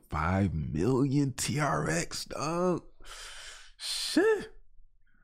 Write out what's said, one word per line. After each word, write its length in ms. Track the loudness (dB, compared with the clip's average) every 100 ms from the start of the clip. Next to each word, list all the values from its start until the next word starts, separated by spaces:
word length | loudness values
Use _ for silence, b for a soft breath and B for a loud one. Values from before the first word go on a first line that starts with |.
| -6
five 440 | -2 0 2 2 2
million 800 | -2 0 2 4 4 4 2
T 260 | 0 -2 0
R 280 | 0 0 0
X, 380 | -2 -2 -6 -8
dog. 560 | -6 -4 0 2 0 -4 -16 B B B B B B B B
Shit. 760 | -8 -4 0 4 6 4 0 -14 -20 -20 -20 -20 -20 b